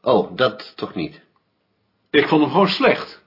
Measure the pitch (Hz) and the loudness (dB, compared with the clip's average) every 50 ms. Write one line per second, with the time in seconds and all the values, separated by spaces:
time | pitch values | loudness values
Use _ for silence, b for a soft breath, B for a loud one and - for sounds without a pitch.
0 | - 123 127 101 90 - 90 87 127 131 - - - - _ - 107 - - 95 | 0 2 2 2 0 -2 -2 -2 -2 -2 -2 -6 -20 -20 _ -12 -12 -10 -8 -8
1 | 80 76 - - _ _ _ _ _ _ _ _ _ _ _ _ _ _ _ _ | -10 -10 -10 -20 _ _ _ _ _ _ _ _ _ _ _ _ _ _ _ _
2 | _ _ - 147 143 - 160 151 151 131 127 202 196 190 - - 269 226 135 - | _ _ 0 0 2 4 2 2 2 2 2 2 2 2 0 0 0 0 0 0
3 | - - - - _ | -6 -16 -18 -20 _